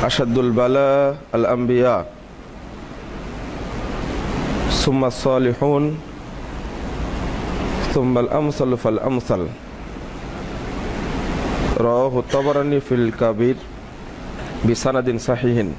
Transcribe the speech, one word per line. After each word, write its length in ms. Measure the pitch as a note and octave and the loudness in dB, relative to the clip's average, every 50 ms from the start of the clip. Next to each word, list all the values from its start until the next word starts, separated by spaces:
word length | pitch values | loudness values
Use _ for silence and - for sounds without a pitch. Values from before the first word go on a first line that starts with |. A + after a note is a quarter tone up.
| - | 0
أشد 340 | B2 - - C#3 A#2 A#2 | 0 2 2 2 2 4
البلاء 760 | C3 B2+ B2 A#2 A#2 B2 B2 C3 C#3 C#3 C3+ C3+ C#3 C#3+ C#3 C#3+ C#3+ - - - | 4 4 4 4 4 4 6 6 6 6 6 6 6 4 2 2 -2 -8 -2 0
الأنبياء، 720 | A2+ A#2 - B2 A#2+ B2 A#2+ B2 B2 B2 B2 A#2 F#2+ E2+ - - - - - - - - - - - - - - - - - - - - - - - - - - - - - - - - - - - - - - - - - - - - - - - - - - - - - | 2 4 4 2 2 2 4 4 6 6 6 4 2 0 -4 -10 -16 -18 -18 -18 -18 -18 -18 -16 -16 -14 -14 -14 -14 -14 -14 -14 -14 -14 -12 -12 -10 -10 -10 -10 -10 -10 -10 -8 -8 -8 -8 -6 -6 -6 -6 -6 -4 -4 -4 -4 -4 -4 -2 -2 -2 -2 -2 -2 0 0 0
ثم 360 | - - - D3+ C3 C3+ C3+ | 2 2 2 2 4 4 2
الصالحون، 920 | B2+ A#2+ - - C#3 C3 C3 C3 B2 A#2+ - C#3 C#3+ D3 C#3+ D3 D3+ D#3 D#3 - - - - - - - - - - - - - - - - - - - - - - - - - - - - - - - - - - - - - - - | 2 0 0 2 2 4 4 4 4 2 2 2 4 4 4 4 2 0 -4 -8 -12 -14 -14 -12 -12 -12 -10 -10 -10 -8 -8 -8 -8 -8 -6 -6 -6 -4 -4 -4 -4 -4 -4 -4 -4 -4 -4 -4 -4 -2 -2 -2 -2 -2 -2 -2 0 2
ثم 240 | D3 B2+ B2+ B2+ | 2 2 4 4
الأمثل 600 | A#2+ A#2+ - - D3+ D3+ D3 C#3 - C#3+ B2+ B2 | 2 2 2 2 0 0 0 0 0 0 0 0
فالأمثل." 680 | A#2 - A#2 A2 G#2 - C3 C3+ B2 A#2 - A#2 F#2 F2 D2+ - - - - - - - - - - - - - - - - - - - - - - - - - - - - - - - - - - - - - - - - - - - - - - | 2 2 2 0 2 0 0 -2 -2 0 0 0 0 0 -4 -6 -10 -14 -14 -14 -14 -12 -12 -12 -12 -12 -12 -12 -12 -10 -10 -10 -10 -10 -8 -8 -8 -8 -6 -6 -6 -6 -6 -4 -4 -4 -4 -4 -4 -2 -2 -2 -2 -2 -2 -2 0 0 0 2 2
رواه 400 | A#2 A#2 A#2+ A#2+ C3 C3+ B2+ B2 | 4 4 4 4 2 2 2 0
الطبراني 600 | B2 - - C#3 C#3 C#3+ C#3+ C#3+ C#3+ C#3+ C#3+ C#3 | -2 0 0 2 2 4 2 2 2 4 2 2
في 160 | C3+ - B2+ | 2 2 2
الكبير 600 | A#2+ A#2+ A2+ G#2 - B2 A2+ A2 G#2 A#2 B2 C3 - - - - - - - - - - - - - - - - - - - - - - | 4 4 2 2 2 2 2 4 4 4 2 2 0 -4 -14 -14 -14 -16 -16 -16 -14 -14 -14 -14 -12 -12 -10 -10 -10 -10 -8 -8 0 2
بسند 540 | A2 A#2 - - C3+ C3 C3 B2 B2+ A#2+ A#2 | 2 2 2 2 2 2 2 2 0 -2 -2
صحيح. 460 | - - B2+ A#2 B2 B2 A#2+ A#2+ G#2+ F2+ C#2+ | 0 0 0 2 2 2 2 2 2 0 -4